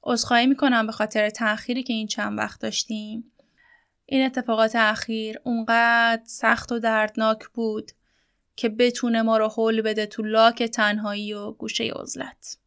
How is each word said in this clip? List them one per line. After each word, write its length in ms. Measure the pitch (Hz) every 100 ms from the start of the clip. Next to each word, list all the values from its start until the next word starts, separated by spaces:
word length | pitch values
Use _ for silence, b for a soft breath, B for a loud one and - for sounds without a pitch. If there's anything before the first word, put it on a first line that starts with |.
عذرخواهی 440 | - 240 - 240 254
می‌کنم 380 | 277 285 240 214
به 60 |
خاطر 380 | 214 214 220 214
تأخیری 540 | 214 220 220 - 247
که 100 | 254
این 140 | 226 214
چند 300 | - 208 208
وقت 240 | 214 -
داشتیم. 680 | 220 214 - 220 214 220 233 _ b b b b b b -
این 200 | 269 262
اتفاقات 500 | 254 247 220 220 233
اخیر 640 | 214 220 - 220 220 220
اونقدر 800 | 254 233 220 233 233 233 233 226 -
سخت 460 | - 226 226 -
و 80 | 233
دردناک 680 | 226 220 214 226 220 220 -
بود 440 | - 226 214 - _ _ _ _ _ _ -
که 140 | 226
بتونه 520 | 220 247 240 240 226
ما 160 | 226 220
رو 100 | 214
هول 340 | 220 220 220
بده 240 | 220 214 208
تو 180 | -
لاک 400 | 214 220 226 233
تنهایی 680 | 233 226 208 214 208 202 208
و 180 | 208 208
گوشه 400 | 220 220 - 233
عزلت. 680 | - - - - - - -